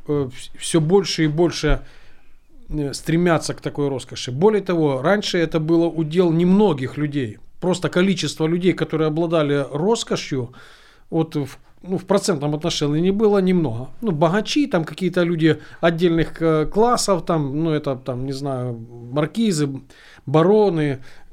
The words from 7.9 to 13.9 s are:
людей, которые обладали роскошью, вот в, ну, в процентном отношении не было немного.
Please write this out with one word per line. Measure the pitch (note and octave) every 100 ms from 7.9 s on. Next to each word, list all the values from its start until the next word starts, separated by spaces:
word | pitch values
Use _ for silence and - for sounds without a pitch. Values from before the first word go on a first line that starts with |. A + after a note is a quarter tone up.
| F3+ G3 E3+ D3 - D#3+
людей, | F3 F3+
которые | E3 D#3+ D#3 D#3
обладали | D#3 E3+ E3 C#3+ C#3+ B2+
роскошью, | C#3+ F#3+ A3+ - G3 - C3 B2 - - - - _ -
вот | D#3+ D#3+ D3+
в, | C3+ - - -
ну, | F3 F#3
в |
процентном | - F#3+ G#3 D3 D3
отношении | D3+ E3 - D3 D3+
не | F#3
было | G3 G#3+ G3+
немного. | F#3 F#3 C#3+ A#2 C3